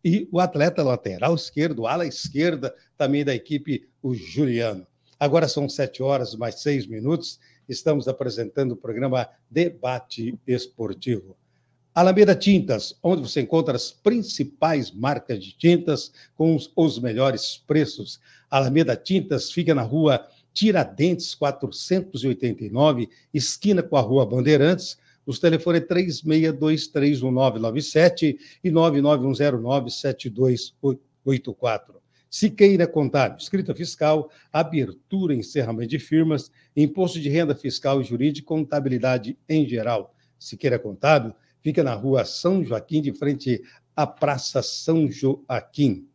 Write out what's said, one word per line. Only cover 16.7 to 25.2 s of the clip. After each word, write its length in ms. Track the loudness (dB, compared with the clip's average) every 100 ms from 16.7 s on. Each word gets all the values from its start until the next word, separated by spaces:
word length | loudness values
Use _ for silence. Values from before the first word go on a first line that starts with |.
os 240 | 0 0 0
melhores 640 | -4 0 0 0 -6 -10
preços. 540 | 0 0 0 -6 -14 -16 _ _ _
Alameda 460 | 0 2 2 2 -2
Tintas 560 | 0 -2 0 -4 -4
fica 200 | -2 0
na 100 | 0
rua 440 | 0 2 4 2 -2 _ _
Tiradentes, 840 | 0 2 2 0 0 0 0 -6
quatrocentos 880 | -4 -4 -2 -10 -10 -2 -2 -2 -6
e 40 | -4
oitenta 360 | -2 -4 -6
e 60 | -6
nove, 380 | 2 2 2 -6 _ _
esquina 500 | -6 -6 -4 0 0
com 140 | 2 0
a 40 |
Rua 260 | 2 2 2
Bandeirantes. 720 | 0 4 4 4 2 -4 -16 _ _